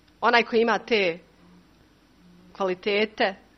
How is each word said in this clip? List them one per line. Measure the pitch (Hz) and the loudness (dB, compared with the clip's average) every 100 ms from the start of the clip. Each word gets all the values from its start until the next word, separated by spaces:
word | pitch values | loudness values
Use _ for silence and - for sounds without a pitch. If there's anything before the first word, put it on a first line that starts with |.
| _ _ | _ _
onaj | 220 240 | 2 2
koji | 226 226 | 2 2
ima | 233 202 | 2 0
te | - 220 185 170 - _ - - _ _ _ _ _ _ - - - | -2 -2 0 -4 -12 _ -20 -20 _ _ _ _ _ _ -20 -20 -18
kvalitete | - 190 180 214 202 214 - 208 196 _ | -6 -4 -4 -2 -2 -2 -2 -2 -4 _